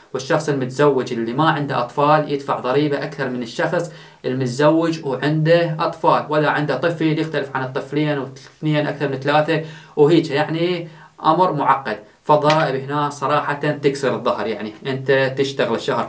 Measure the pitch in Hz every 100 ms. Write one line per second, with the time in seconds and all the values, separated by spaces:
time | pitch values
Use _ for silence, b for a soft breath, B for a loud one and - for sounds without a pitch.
0 | B 127 127 151 151 139 123 127 147 131
1 | 120 113 113 127 160 147 139 127 123 -
2 | 147 156 143 139 - 117 127 135 147 139
3 | 147 - 131 123 117 - 156 170 - B
4 | B B 127 127 127 123 151 160 165 160
5 | 139 127 147 156 156 170 160 156 165 -
6 | 165 135 - 151 147 139 147 127 170 165
7 | 160 151 156 147 135 - - 135 - 147
8 | 151 143 131 - - - 156 151 156 151
9 | 143 131 139 151 151 160 B B B -
10 | 147 165 135 139 151 160 175 175 160 B
11 | B _ 156 165 185 151 127 139 113 104
12 | B B - 151 151 156 135 135 135 147
13 | 147 - 139 147 - 147 151 139 147 139
14 | 127 113 117 107 104 107 104 - 139 131
15 | 131 135 135 131 135 - 117 110 - 123